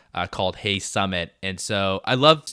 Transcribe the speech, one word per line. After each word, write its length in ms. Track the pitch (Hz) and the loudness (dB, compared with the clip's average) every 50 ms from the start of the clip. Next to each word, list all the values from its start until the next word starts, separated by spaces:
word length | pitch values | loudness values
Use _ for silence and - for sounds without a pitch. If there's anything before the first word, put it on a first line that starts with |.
| _ _ - | _ _ -6
uh, 140 | 90 87 - | -6 -6 -4
called 260 | - - 98 92 90 | -2 -2 -2 -2 -2
Hey 240 | - - 104 98 98 | -2 -2 -2 -2 -2
Summit. 540 | - - - 110 98 95 92 87 85 82 - _ | -2 -2 -2 0 0 0 0 -2 -4 -6 -8 _
And 160 | - 95 95 90 | -8 -8 -6 -6
so 420 | - - 110 101 98 95 95 95 - | -4 -4 -2 0 0 0 0 -2 -2
I'd 160 | - 127 127 | -2 0 4
love 240 | 135 151 160 151 - - | 6 6 6 4 2 -8